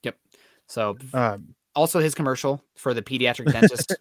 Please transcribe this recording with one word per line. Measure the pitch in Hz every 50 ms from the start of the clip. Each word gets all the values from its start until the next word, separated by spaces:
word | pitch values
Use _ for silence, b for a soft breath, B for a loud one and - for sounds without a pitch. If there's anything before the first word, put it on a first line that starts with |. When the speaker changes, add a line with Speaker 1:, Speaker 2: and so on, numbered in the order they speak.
Speaker 1:
Yep. | - 127 - _ _ _ b b b b b b b
So | b - 120 110 104 101 120 135 131 131
Speaker 2:
Um, | 131 123 113 101 101 90 - - _ _ _ _
Speaker 1:
also | 143 156 160 - 175
his | 156 156 139
commercial | - 151 135 131 127 - 139 139 139 _ _ _
for | - - 139 123
the | 117
pediatric | 104 - 135 127 123 120 120 - 120 151 131
dentist | 113 117 180 123 120 - - 185 -